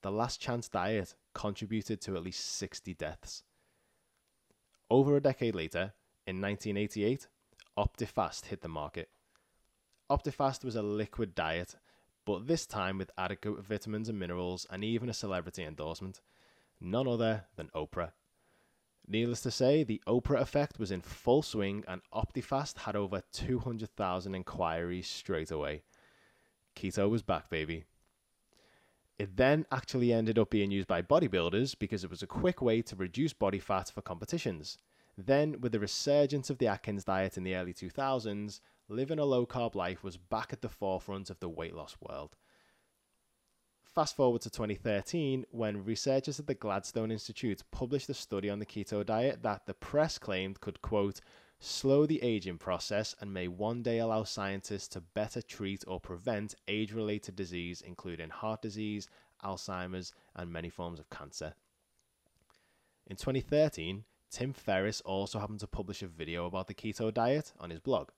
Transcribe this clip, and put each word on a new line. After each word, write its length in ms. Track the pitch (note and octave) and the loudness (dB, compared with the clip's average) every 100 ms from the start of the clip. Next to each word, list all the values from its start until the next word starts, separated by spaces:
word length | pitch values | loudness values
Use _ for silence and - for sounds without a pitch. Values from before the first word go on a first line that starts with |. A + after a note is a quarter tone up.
The 120 | G2 | -2
Last 280 | G#2 F#3 - | 0 0 -2
Chance 280 | - A#2+ A#2 | -2 -4 -2
Diet 460 | G2+ F#2 A2 F2+ - _ | 0 2 0 -2 -8 _
contributed 640 | - G#2 G2+ G#2 A2 G2+ G#2+ | -6 -4 -4 -2 -2 -2 -4
to 140 | - F#2+ | -2 -4
at 60 | |
least 340 | F2 F#2 - - | -4 -6 -6 -6
sixty 380 | F#2+ - - | -6 -8 -10
deaths. 500 | F2+ D#2 D#2 - - - _ _ _ _ _ _ _ _ _ _ _ _ _ _ | -6 -6 -6 -12 -14 -16 _ _ _ _ _ _ _ _ _ _ _ _ _ _
Over 260 | B2 C#3 C#3+ | 6 8 6
a 60 | |
decade 320 | C#3 B2+ A#2 | 4 4 0
later, 380 | G2 D#2+ E2+ F#2+ - _ _ - | 0 0 0 -2 -6 _ _ -6
in 120 | F#2 | -2
nineteen 380 | G2 G2+ A2 G2+ | -2 -2 -2 0
eighty-eight, 500 | G#2 G#2+ G#2 C3+ - _ _ _ - - | 0 2 2 2 -4 _ _ _ -10 -2
Optifast 680 | G2+ - A2+ - F2+ - - | -2 -2 -4 0 0 -2 -10
hit 140 | G2 | -8
the 80 | E2 | -6
market. 400 | D#2+ D2 - D#2+ _ _ _ _ _ _ _ _ _ _ | -6 -6 -8 -10 _ _ _ _ _ _ _ _ _ _
Optifast 520 | C#3+ - - C3+ B2+ | 0 0 2 0 2
was 140 | B2+ A2+ | -4 -2
a 60 | |
liquid 520 | G#2 G#2 G#2+ - A2 | 0 0 -2 -2 -4
diet, 420 | E2+ D#2+ E2 F2+ - _ _ _ _ - | 0 0 0 -2 -10 _ _ _ _ -2
but 200 | F#2+ A#2+ | -2 2
this 200 | E3 - | 0 0
time 320 | A2 F#2 F#2+ | -2 0 0
with 120 | F#2+ - | -4 -4
adequate 480 | F#2 G2 G#2+ F#2+ | -4 -2 -4 -6
vitamins 460 | G2 G#2 - G#2+ A2 | -4 -4 -2 -4 -4
and 80 | G#2+ | -4
minerals 480 | F2 F2 F2+ F2+ - | -4 -2 -2 -2 -6
and 160 | F#2 | -6
even 240 | G#2+ A#2 B2 | 0 0 -2
a 60 | |
celebrity 500 | A2+ G#2+ F#2 F2 - | -4 -2 -2 -4 -6
endorsement. 560 | D#2+ D2+ D#2 D#2+ F#2+ F#2+ _ _ _ _ _ _ | -8 -6 -6 -4 -8 -10 _ _ _ _ _ _
None 300 | E2+ G#2+ C3 | -2 0 2
other 360 | A#2 A2+ A2 F#2 - | 2 4 2 -2 -12
than 140 | D#2 | -8
Oprah. 380 | - - - E2 - _ _ _ _ _ _ _ _ - | -6 -6 -4 -4 -6 _ _ _ _ _ _ _ _ -4
Needless 300 | G#2 A#2+ A#2 | 0 0 0
to 100 | C3 | -2
say, 340 | - C3 D3+ | 2 6 6
the 180 | C3 G#2+ - | 4 -2 2
Oprah 320 | A#2+ - C#3 | 2 4 2
effect 400 | C3 D3 D3 - | 2 2 0 -2
was 120 | G#2 | -4
in 100 | F#2+ | -4
full 400 | - - - C3+ | -6 -4 4 4
swing 420 | D3+ A2 G2 G2+ G#2+ | 4 -2 -2 -2 -6
and 140 | F#2 - | -10 -8
Optifast 680 | G#2+ A2 - - C3+ C#3+ - | -4 -4 -4 -2 -2 -2 -6
had 140 | - | -4
over 280 | G#2 G2+ F#2+ - | -2 0 -2 -6
two 280 | - - B2+ | -6 0 0
hundred 280 | A2+ A#2 G#2+ - | 0 -4 -6 -2
thousand 380 | G2 F#2 F#2+ | 0 0 -2
inquiries 720 | F#2+ F2+ - F2 E2 F2 F2+ F2+ | -6 -6 -2 0 0 -2 -4 -6
straight 420 | - - F2 D#2 | -8 -2 -2 -2
away. 320 | D#2+ D2 D2+ - _ - _ _ _ _ _ _ - | -2 -2 -4 -10 _ -20 _ _ _ _ _ _ -6
Keto 320 | F#2+ G2 G2+ | -4 2 4
was 140 | A2+ | 4
back, 260 | - E2+ - | 2 0 0
baby. 380 | E2 D#2 E2 E2 _ _ _ _ _ _ _ _ _ _ _ _ _ | -4 -2 -4 -8 _ _ _ _ _ _ _ _ _ _ _ _ _
It 200 | G2+ F#2 | -6 4
then 260 | B2+ D3+ D#3 | 6 6 4
actually 400 | C3 - C3 A#2+ | -2 0 2 6
ended 260 | A2+ A2+ A2+ | 6 6 6
up 120 | G#2+ | 6
being 200 | A2 G2+ | 4 4
used 180 | G2 F#2 | 2 2
by 120 | F2 | 0
bodybuilders 720 | F2+ D3+ D#3 F#2 E2+ F#2+ C3+ - | 6 6 6 4 4 4 0 0
because 260 | G#2 G#2 | -4 -2
it 60 | F2 | -6
was 120 | F2 | -8
a 40 | G2 | -6
quick 340 | - F3+ F3+ | 0 0 4
way 220 | B2 A2+ | 4 4
to 120 | A#2 | 2
reduce 380 | F#2+ F#2 G2 D#3 | -4 -4 0 0
body 260 | - G2+ F#2+ | 2 2 2
fat 320 | - F#2+ F#2 | 0 0 0
for 120 | - | -10
competitions. 720 | - F2 G2+ E3+ - E2+ D2+ - _ _ _ - | -8 -8 -4 -2 -2 -4 -8 -14 _ _ _ -14
Then, 440 | F#2+ C3+ D3+ D3 | 4 4 4 2
with 120 | B2 | 0
the 80 | A2 | 0
resurgence 680 | G2+ - - C#3+ C#3+ C#3+ C3 | 0 -2 4 6 6 4 -2
of 100 | C3+ | 2
the 100 | A#2+ | 4
Atkins 340 | G2 - G2+ | 2 0 -4
diet 340 | F#2+ F#2+ F#2+ - | 0 2 2 0
in 60 | |
the 140 | F#2 F#2 | -2 -2
early 160 | F2+ | -2
two 180 | F2 F#2 | -6 -8
thousands, 720 | - C3+ C3 A2 G#2 G#2 G2+ _ _ _ | -2 0 0 0 -4 -6 -8 _ _ _
living 300 | G#2+ C3+ D#3 | -4 0 2
a 60 | |
low-carb 500 | C#3+ B2+ A#2+ B2+ A#2 | 4 4 4 0 -2
life 300 | G2 F2 F#2 | 0 -2 -2
was 120 | G2 F2 | -8 -10
back 360 | F2+ A2 - | -4 -2 -2
at 80 | - | -6
the 80 | A2 | -8
forefront 600 | - G2+ F#2 - G2 G2 | -2 0 0 0 -6 -6
of 100 | F#2 | -6
the 80 | F2+ | -6
weight 260 | D#2+ E2 | -4 -6
loss 220 | E2 D2+ - | -6 -12 -12
world. 360 | - C2+ D2+ - _ _ _ _ _ _ _ _ _ _ _ _ _ _ | -10 -8 -10 -14 _ _ _ _ _ _ _ _ _ _ _ _ _ _
Fast 320 | _ - D3+ | _ 2 2
forward 280 | - C3 A#2 | 6 6 6
to 80 | - | 0
twenty 260 | - G#2+ G2+ | -4 -2 0
thirteen, 680 | - G#2 - E3+ D3 C3 B2+ | 2 0 0 0 2 0 -2
when 340 | A2+ A2 G#2 | -2 0 0
researchers 540 | G2 A2+ - C3+ C3+ C#3 | -2 -2 2 2 2 -6
at 80 | D3 | -4
the 80 | |
Gladstone 560 | C3+ G#2+ G2 - - A2 | -4 0 -2 -2 -2 0
Institute 540 | A2 - A2+ A#2+ G2 - | -2 -6 -2 0 -2 -4
published 360 | - B2 C#3 - | -4 0 -2 -2
a 60 | |
study 340 | - - G2+ G2+ | -8 -2 -2 0
on 120 | G2+ | -2
the 60 | G#2 | -4
keto 380 | - G2+ G#2 | -6 -2 -2
diet 380 | G#2 A2 C3 - | 2 4 4 2
that 240 | A2 G#2 - | 0 -2 -4
the 80 | |
press 440 | F#2+ - C#3+ D#3 - | -10 -2 2 2 0
claimed 420 | - F#2+ F#2+ F#2+ | -2 0 0 -4
could, 200 | - - | -8 -8
quote, 380 | - G#2+ G2+ G2 - - - _ | 0 2 2 0 -12 -20 -20 _
"slow 480 | - - C3+ C#3 D3+ | -8 0 6 8 8
the 160 | D#3+ | 4
aging 360 | B2 A2 F#2 E2+ | 4 2 0 -6
process 580 | - F2+ - G#2 G#2+ - | -2 -2 0 0 0 -4
and 160 | G2+ | -6
may 140 | F#2+ F2+ | -4 -4
one 340 | F2 G#2 A#2+ | -2 -2 0
day 160 | A#2+ A#2 | 0 2
allow 240 | A2+ A2 | 2 2
scientists 640 | G#2+ - G2 G2 - G2+ - | 0 -2 -2 -2 -4 -6 -6
to 140 | - | -12
better 420 | E2+ - G#2+ - | -8 -4 -2 -4
treat 400 | - - G2 G2 - | -8 -6 -4 -4 -4
or 100 | F#2 | -6
prevent 560 | - F2 A#2 G#2+ G#2 - - | -6 -6 -2 -2 -2 -10 -4
age-related 640 | G#2 G#2+ A2 G#2+ G#2 - | -2 0 -2 -2 -2 -4
disease, 460 | F#2+ F#2 F2+ F2 F2 | -6 -4 -4 -4 -6
including 500 | - F2 F#2+ E2 D#2+ | -12 -12 -8 -8 -8
heart 320 | - A2 A2 | -6 -4 -4
disease, 460 | A2 G#2 G#2+ G#2 G2 - _ _ | -6 -4 -4 -4 -6 -16 _ _
Alzheimer's, 680 | G2 F#2+ - F#2 F2+ F#2 F2+ - _ - | -6 -6 -6 -6 -4 -6 -8 -12 _ -10
and 160 | F2 | -8
many 160 | E2+ E2 | -6 -6
forms 320 | - F2 E2 | -6 -8 -8
of 100 | D2+ | -12
cancer." 440 | - C#2+ - D#2 - _ _ _ _ _ _ _ _ _ _ _ _ _ _ - | -14 -14 -10 -10 -10 _ _ _ _ _ _ _ _ _ _ _ _ _ _ -16
In 80 | G2 | -8
twenty 240 | - C3 | -2 -2
thirteen, 640 | - D3 D#3 - E2 F#2+ A2 _ _ | 2 4 4 2 -4 -4 -8 _ _
Tim 220 | - B2+ | -4 -4
Ferriss 480 | C3+ - F#2+ G2 A2 | -4 2 4 4 0
also 360 | - F#2+ G2 A2 | -2 -2 0 -2
happened 220 | G#2 G#2+ | -4 -6
to 60 | G2+ | -6
publish 360 | - F#2+ G2 | -6 -6 -6
a 40 | F#2+ | -8
video 400 | D#2+ D#2+ E2+ F2 | -8 -4 -2 -2
about 200 | F#2 F#2 | -2 -6
the 80 | |
keto 380 | G2+ A2 G#2 A2 | -6 -6 -2 0
diet 400 | A2 A#2 C#3+ D3+ - | 2 4 4 0 -10
on 120 | F2 | -10
his 100 | E2 | -8
blog. 300 | B2+ B2 C#2+ | 0 0 0